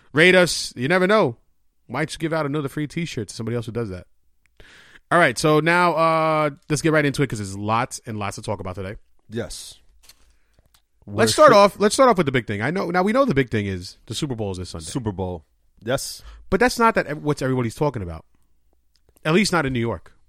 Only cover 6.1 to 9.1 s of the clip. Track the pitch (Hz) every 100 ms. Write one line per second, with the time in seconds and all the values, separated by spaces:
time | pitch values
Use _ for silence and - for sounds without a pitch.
6.1 | 160 160 156 151 143 - 151 160 151 143
7.1 | 131 135 110 98 98 104 113 131 - -
8.1 | 107 101 110 113 98 92 92 95 117 _